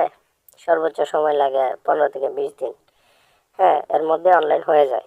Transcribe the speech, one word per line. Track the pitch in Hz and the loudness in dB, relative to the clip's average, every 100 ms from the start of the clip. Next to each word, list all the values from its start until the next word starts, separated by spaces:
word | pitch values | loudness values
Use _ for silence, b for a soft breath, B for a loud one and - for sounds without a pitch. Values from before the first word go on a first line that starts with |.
| - - _ _ _ _ | 0 -4 _ _ _ _
সর্বোচ্চ | - 165 160 - 151 | -2 0 0 -4 -4
সময় | 165 151 147 | -2 0 0
লাগে | 139 135 131 104 | 0 0 -2 -4
পনেরো | - 156 143 | -2 0 0
থেকে | 139 135 | -2 -6
বিশ | 139 139 - | -4 -8 -6
দিন। | 127 - _ _ _ _ _ _ _ - | -10 -10 _ _ _ _ _ _ _ 0
হ্যাঁ, | 185 151 - | 2 2 0
এর | 185 | -2
মধ্যে | 160 160 175 | 0 0 4
অনলাইন | 175 156 143 | 2 2 -2
হয়ে | - 156 139 | 2 2 2
যায়, | 117 | 0